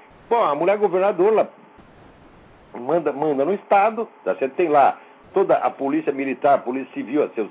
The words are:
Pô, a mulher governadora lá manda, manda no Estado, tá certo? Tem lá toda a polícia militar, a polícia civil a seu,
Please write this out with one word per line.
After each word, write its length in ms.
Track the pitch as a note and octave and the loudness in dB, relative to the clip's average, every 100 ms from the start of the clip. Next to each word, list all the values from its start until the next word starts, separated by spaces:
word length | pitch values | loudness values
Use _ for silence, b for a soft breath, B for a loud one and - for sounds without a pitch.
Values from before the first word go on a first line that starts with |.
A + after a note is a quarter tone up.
| B - - | B -14 -2
Pô, 60 | A#3 | 0
a 180 | F3+ | 0
mulher 240 | D3 F3 G#3 | 0 0 2
governadora 540 | G3+ F#3 G3 F3+ G3+ | 2 2 0 2 2
lá 160 | G#3+ - - - - - - - - - - - - - A2+ | 2 0 -6 -20 -20 -20 -20 -20 -20 -20 -20 -20 -20 -20 -12
manda, 320 | B2+ E3+ D3 | -4 -2 -2
manda 320 | C3 D#3 C3+ | -4 -2 0
no 100 | D3+ G3+ | -2 -2
Estado, 520 | - G3+ G#3+ G#3+ - - | 0 2 2 -2 -10 -8
tá 120 | - F3+ | -6 -4
certo? 180 | C3 | -4
Tem 160 | - E3+ | -2 2
lá 300 | D3 A2 - B B - | 4 4 2 B B -6
toda 220 | F#3+ F3 D#3 | -2 2 2
a 160 | B2+ | 0
polícia 420 | - C3+ D#3 D#3 | -4 -4 -4 -4
militar, 400 | C3+ C#3 A#2+ C#3+ | -4 -4 -2 2
a 40 | B2+ | 2
polícia 340 | A#2+ C3 B2 | 0 -8 -8
civil 300 | C#3+ A2 D3 | -12 -6 -2
a 60 | G2 | -2
seu, 200 | - G2+ | -4 -8